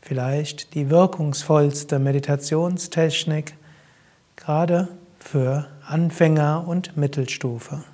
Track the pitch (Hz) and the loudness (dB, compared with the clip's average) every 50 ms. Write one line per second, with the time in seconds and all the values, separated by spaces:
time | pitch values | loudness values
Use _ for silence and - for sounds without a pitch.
0 | - - 139 131 123 131 139 147 151 147 - - - _ - 151 143 135 151 170 | -8 -6 -6 -4 -2 -2 -2 -2 -4 -4 -8 -14 -16 _ -6 -4 0 4 6 6
1 | 185 185 185 - 156 147 139 - - - 156 151 147 147 143 147 - - 147 139 | 6 6 4 -2 -4 -2 -2 -4 0 4 4 6 6 4 2 -2 -4 -2 -2 0
2 | 135 139 139 139 139 - 143 139 143 - 156 156 170 175 180 170 - - - 165 | 2 2 0 0 0 0 -2 -2 -2 -2 -2 0 0 0 -2 -4 -6 -4 0 0
3 | 160 156 147 - - 170 156 151 151 - - - - - - - _ _ _ _ | 0 2 0 -2 -2 -2 -2 -2 -4 -8 -14 -20 -20 -20 -20 -20 _ _ _ _
4 | _ _ _ _ _ _ _ - - - 151 156 170 170 175 175 185 180 - - | _ _ _ _ _ _ _ -14 -4 -2 0 0 2 2 2 0 0 -2 -8 -16
5 | - - - _ - - - 139 131 127 135 147 143 - - - - - 147 160 | -20 -20 -20 _ -18 -4 -2 0 0 0 0 -2 -4 -8 -14 -20 -12 -4 -2 0
6 | 170 170 165 - 170 160 156 151 147 147 156 165 175 170 170 180 180 - - 151 | 0 0 2 4 4 4 6 4 4 2 2 0 -2 -4 -4 -4 -4 -4 -2 -2
7 | 143 139 139 143 131 123 - - - 127 120 117 - - 139 147 156 - | -2 0 0 -2 -4 -4 -4 -6 -6 -6 -6 -6 -10 -10 -12 -12 -12 -16